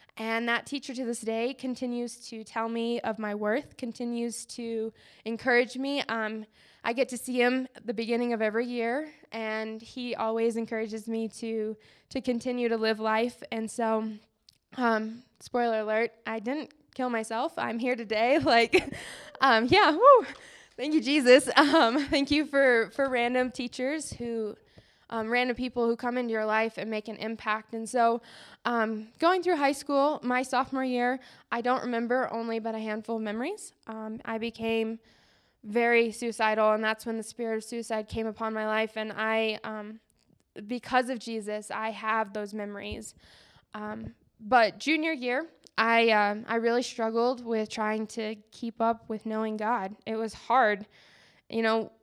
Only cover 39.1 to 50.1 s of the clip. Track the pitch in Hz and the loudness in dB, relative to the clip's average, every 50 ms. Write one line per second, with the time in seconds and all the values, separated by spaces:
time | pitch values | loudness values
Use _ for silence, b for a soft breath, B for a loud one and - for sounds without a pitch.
39.1 | - 208 220 220 220 220 220 220 214 - - 220 214 214 208 214 220 220 _ _ | -6 -4 -2 0 0 0 0 0 -2 -6 -8 -10 -10 -10 -10 -12 -16 -18 _ _
40.1 | _ _ _ _ _ _ _ _ - - 208 208 247 233 - - 262 254 247 247 | _ _ _ _ _ _ _ _ -18 -14 -10 -8 -8 -8 -4 0 2 2 2 0
41.1 | 262 214 - 233 226 220 202 208 208 214 208 - - 214 220 226 208 196 220 220 | -2 -8 -8 -8 -8 -8 -6 -6 -8 -8 -8 -8 -6 -6 -6 -6 -6 -4 -4 -2
42.1 | 220 220 220 202 202 214 208 202 214 214 202 208 202 202 202 208 214 220 214 - | 0 0 -2 -2 -4 -8 -8 -8 -8 -8 -8 -10 -10 -10 -10 -10 -10 -12 -12 -16
43.1 | - b b b b b b b b b b _ - 214 214 214 214 226 220 226 | -18 b b b b b b b b b b _ -14 -12 -10 -10 -10 -10 -12 -16
44.1 | 233 _ _ _ _ _ 220 202 254 240 226 196 - 208 - 277 320 311 311 330 | -18 _ _ _ _ _ 2 4 6 6 6 6 2 0 0 2 2 2 2 0
45.1 | 320 247 247 240 247 285 330 - _ _ _ _ _ - 226 226 233 233 226 226 | -2 -2 -2 -2 -2 -2 -4 -6 _ _ _ _ _ 0 2 4 4 6 6 6
46.1 | 214 214 208 202 208 214 - - 233 233 226 233 233 254 247 - - 240 226 226 | 6 6 4 2 0 -2 -4 -4 -2 0 2 2 2 2 0 -2 -4 -4 -2 0
47.1 | 226 233 233 247 262 240 240 226 226 220 214 214 - 233 214 214 214 220 220 208 | 0 2 2 2 0 -2 -4 -4 -2 -2 -2 -4 -4 -4 -2 -2 -2 -2 -4 -6
48.1 | - 226 214 214 220 208 - _ - - 240 226 - - 226 226 226 220 - - | -6 -6 -6 -6 -8 -10 -14 _ -12 -10 -8 -8 -4 0 0 0 0 -2 -6 -10
49.1 | 220 214 - 220 220 220 220 220 214 214 214 220 247 214 190 190 214 - _ - | -10 -8 -6 -4 -4 -2 -2 -2 -4 -4 -2 -2 -2 -2 -4 -6 -10 -10 _ -8